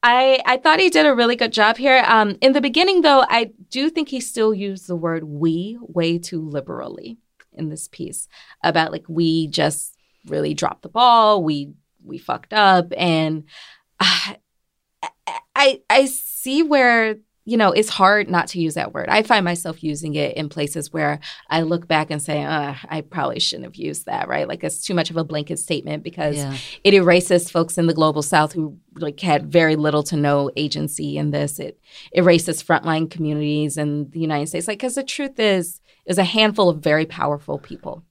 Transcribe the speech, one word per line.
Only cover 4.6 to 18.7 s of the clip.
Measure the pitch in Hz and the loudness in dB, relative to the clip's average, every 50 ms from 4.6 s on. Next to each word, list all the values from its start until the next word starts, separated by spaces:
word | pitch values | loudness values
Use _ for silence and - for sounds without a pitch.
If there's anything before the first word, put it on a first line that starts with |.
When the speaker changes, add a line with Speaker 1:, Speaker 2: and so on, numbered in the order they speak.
| 202 202 190 190 - | -4 -8 -8 -10 -8
Speaker 1:
the | - 180 | -8 -8
word | 170 160 170 165 165 160 | -4 -4 -4 -4 -4 -6
"we" | 151 147 147 156 165 160 170 180 208 226 240 | -8 -6 -2 0 0 0 0 -4 -6 -10 -14
way | 240 - 160 175 165 165 170 170 | -16 -8 -4 -2 0 0 -2 -2
too | 170 - - 165 156 | -4 -8 -8 -8 -8
liberally | 156 147 143 135 - - - - - - - - - 233 _ _ _ _ _ _ _ _ | -6 -8 -8 -8 -8 -10 -10 -10 -12 -14 -14 -16 -16 -18 _ _ _ _ _ _ _ _
in | - 160 156 | -10 -10 -10
this | 151 156 - - | -8 -10 -14 -16
piece | - - 156 - - - - _ _ - - _ - _ | -12 -12 -12 -12 -10 -12 -14 _ _ -20 -20 _ -18 _
about, | - 170 156 165 160 160 | -6 -2 0 0 -2 -2
like, | - 156 _ - | -4 -10 _ -6
we | 160 160 170 160 160 165 160 151 | -2 0 0 2 2 0 -2 -2
just | 156 170 151 151 151 - - - _ _ _ _ _ _ _ | -2 -2 -2 -2 -2 -6 -12 -14 _ _ _ _ _ _ _
really | - 147 151 151 151 | -8 -6 -4 -4 -4
dropped | 151 151 - - - _ | -4 -4 -4 -6 -6 _
the | _ - | _ -10
ball, | _ 226 247 247 233 233 220 214 214 202 | _ 2 4 6 6 6 6 4 4 2
we, | 170 156 151 143 143 143 143 _ _ _ _ _ _ | 2 -2 -2 -4 -6 -10 -16 _ _ _ _ _ _
we | - 160 - | -16 -16 -14
fucked | _ - - - - _ | _ -8 -8 -8 -8 _
up. | 208 214 208 196 190 180 175 175 180 - | 0 4 4 6 6 4 2 0 -2 -2
And, | - 175 165 160 160 156 160 156 151 _ - - - - - _ _ _ _ _ | 0 2 2 2 0 -2 -4 -6 -8 _ -20 -20 -20 -20 -20 _ _ _ _ _
uh, | - - - - - 196 202 - _ _ _ _ _ _ _ _ _ _ _ _ | 0 0 0 0 -4 -8 -12 -14 _ _ _ _ _ _ _ _ _ _ _ _
I, | - - _ _ _ - - - _ _ _ | -16 -16 _ _ _ -8 -8 -8 _ _ _
I, | - 277 269 269 - _ _ | 2 2 2 2 0 _ _
I | 214 262 277 | 4 4 4
see | 269 262 - - - - - - 254 262 302 | 2 -2 -8 -10 -12 -12 -10 -6 -2 0 0
where, | 330 302 294 277 254 247 233 233 220 220 214 220 _ _ _ _ _ | 2 4 4 4 4 4 4 2 2 0 -4 -8 _ _ _ _ _
you | - 233 226 | -2 0 2
know, | 214 190 | 4 4
it's | - - 214 214 | 4 2 0 0
hard | - - 190 190 202 208 202 - | 0 4 4 4 4 4 0 0
not | 180 175 - - | 0 -2 -2 -2
to | - 180 | -4 -4
use | 165 160 | -4 -4